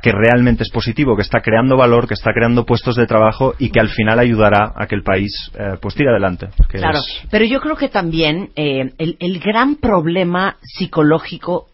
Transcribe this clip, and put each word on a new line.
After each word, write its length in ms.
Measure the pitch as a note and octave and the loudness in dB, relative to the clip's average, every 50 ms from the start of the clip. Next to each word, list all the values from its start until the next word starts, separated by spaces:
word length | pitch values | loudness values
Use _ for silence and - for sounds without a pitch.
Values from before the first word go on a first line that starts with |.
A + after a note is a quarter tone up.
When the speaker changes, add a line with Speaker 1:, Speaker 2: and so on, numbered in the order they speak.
| - | 0
Speaker 1:
que 80 | A#2+ G#2+ | 0 2
realmente 500 | G2+ G#2+ A#2 A#2+ B2 A#2+ B2 A#2 A2+ A2+ | 4 4 4 4 4 4 2 2 0 -2
es 60 | - | -4
positivo, 440 | - A#2 A2 B2 A2 - D3 C3 A2+ | -4 -4 -4 -4 -2 0 0 0 2
que 80 | G2 G2+ | 0 0
está 180 | - - A#2 | -2 -2 -2
creando 360 | - - G#2+ A2+ A#2+ C3 C3 | 0 2 2 2 2 2 4
valor, 320 | C3 B2+ A#2+ - C#3 A2+ G2+ | 4 4 4 4 2 2 0
que 60 | G#2+ | -6
está 180 | - - A#2 G#2+ | -4 -2 -2 0
creando 320 | A#2 A#2 A#2 A#2+ B2 A2+ | 2 2 2 2 0 2
puestos 320 | - B2 A#2 - C3 A#2 | 0 -2 0 0 -2 0
de 100 | A#2 A#2 | 0 0
trabajo 480 | A2+ A2+ A2 A2 A2 A2 - C3 C3 - - | 2 4 4 4 4 2 0 -2 -2 -2 -2
y 100 | B2 A2+ | -4 0
que 80 | G#2+ A#2 | 2 2
al 120 | A2 G#2 | 2 2
final 280 | - - A2 G#2+ A2+ A#2 | 0 -2 0 2 2 2
ayudará 540 | B2 B2 A#2 G#2+ G#2+ G#2 G2+ G2+ G#2+ A2 A2 | 2 2 2 4 4 4 4 4 2 0 -4
a 120 | - G#2 | -8 -6
que 80 | G2+ - | -4 -4
el 60 | G2+ F#2+ | -4 -2
país, 500 | - G2 F#2+ G2+ G#2 - - - - - | 0 0 0 0 -4 -6 -10 -14 -14 -12
eh, 200 | - G#2 G2+ F#2+ F2+ | -10 -8 -8 -8 -8
pues 140 | - G2+ - | -8 -10 -4
tire 140 | - D3 C3+ | 0 2 2
adelante, 380 | A#2 G2+ G2 F#2+ F2+ E2+ - F#2 - - - - | 2 2 2 0 -2 -4 -10 -10 2 2 2 2
que 80 | - F#2+ | 2 -2
Speaker 2:
Claro, 200 | - D#3+ D#3 - | -2 -2 -2 -2
Speaker 1:
es 240 | - - - - - - | -4 -6 -10 -14 -10 -4
Speaker 2:
pero 140 | - G#3+ A3 | 0 2 2
yo 160 | A3+ B3 C4+ | 2 0 -2
creo 160 | - D4+ D#4 | -2 -4 -4
que 120 | - C#4+ C4 | -4 -4 -2
también, 600 | - G#3+ F3+ E3 D#3+ D#3+ E3 D3+ D3+ F3 G3+ - - | -2 -2 -2 -2 -2 0 0 0 -2 -4 -6 -8 -6
eh, 340 | - D3+ D3 C3+ C3+ C3 B2+ - - | -4 -4 -2 -2 -2 -4 -6 -6 -6
el, 180 | D#3+ E3 E3+ _ | -6 -6 -6 _
el 180 | F3 F3+ F#3+ F3 | -6 -6 -6 -4
gran 360 | C#3 G3+ G#3+ A3+ B3 C#4 D4 | -4 -2 0 0 0 0 -2
problema 800 | D4 - A#3 G#3 F3+ D#3 E3 E3+ F#3 F#3 F3 F3 F3+ F#3+ G3 - _ - | -2 -2 0 0 2 0 0 0 0 0 0 -2 -2 -2 -4 -6 _ -20
psicológico 1040 | - - - F#3+ - - E3 D3+ D3 D#3 D#3+ - - - D3+ - - F3+ E3 - _ | -20 -8 -8 -8 -4 0 2 4 4 2 2 0 -6 -14 -12 -8 -6 -6 -6 -8 _